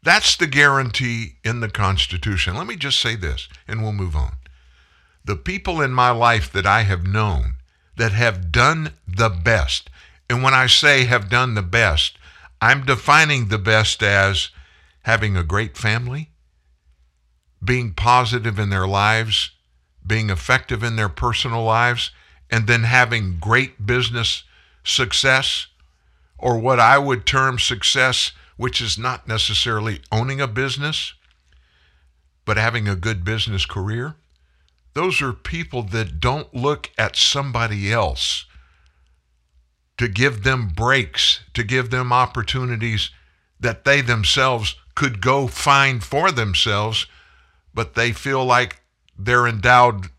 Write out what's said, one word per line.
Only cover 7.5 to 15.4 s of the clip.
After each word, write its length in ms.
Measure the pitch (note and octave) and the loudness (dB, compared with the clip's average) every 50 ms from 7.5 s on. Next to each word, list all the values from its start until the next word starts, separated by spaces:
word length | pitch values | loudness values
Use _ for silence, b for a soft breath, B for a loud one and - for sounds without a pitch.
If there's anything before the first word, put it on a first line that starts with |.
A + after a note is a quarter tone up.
| A#1+ - - _ _ _ _ _ _ | -6 -8 -14 _ _ _ _ _ _
that 160 | - A#2 A2+ | -2 -2 0
have 380 | G2 A2 A#2+ A#2 G2+ F2+ F#2 E2 | 2 2 2 2 0 -2 -6 -2
done 440 | D#2+ A#2+ B2 C#3+ E3 D#3+ D#3 D3+ - _ _ | 2 4 4 4 4 0 -4 -8 -10 _ _
the 220 | - F2+ G2 A#2 A2+ | -10 -2 0 0 0
best, 600 | F#2 E2+ D#2+ A2+ A2+ G2 D2 C2 - - - - b b b b b b b _ | 0 0 0 2 2 2 2 0 -4 -6 -8 -12 b b b b b b b _
and 120 | A#2+ B2 | -4 0
when 120 | C3 C3 C3+ | 2 4 4
I 120 | B2+ B2+ | 4 6
say 380 | B2 - - - D3 C#3+ C3+ B2+ | 6 4 6 6 6 6 6 4
have 240 | A#2+ B2+ A#2+ G#2 F#2+ | 4 2 0 0 2
done 260 | A#2+ B2 B2+ B2+ A2+ | 0 2 2 2 -2
the 80 | G#2 | -4
best, 540 | G2 E2+ F#2 A#2 A2+ G2 D2+ D2 - - - B B B B B B B B _ | -4 0 2 2 2 4 2 0 -2 -4 -6 B B B B B B B B _
I'm 240 | A2 A#2 C3 C#3 C3+ | 4 4 4 4 2
defining 600 | C3 C3+ G#2+ - - D3 D#3 D#3+ D3+ D3 C3 A#2 G2 | 0 0 0 4 4 4 6 6 4 2 -2 0 -2
the 100 | A2 G#2+ | -2 -2
best 440 | F#2+ A2 A2 A2 A2 - - - | 0 2 4 4 4 2 0 0
as 460 | A2 G2+ G2+ G2 G2 G2 G2 E2+ - - b b b b b b b b b b | 0 2 4 4 2 2 2 -2 -4 -6 b b b b b b b b b b
having 340 | b G#2+ A2+ A2 G#2+ G#2 G2 | b -2 0 0 0 0 0
a 80 | F#2 | 0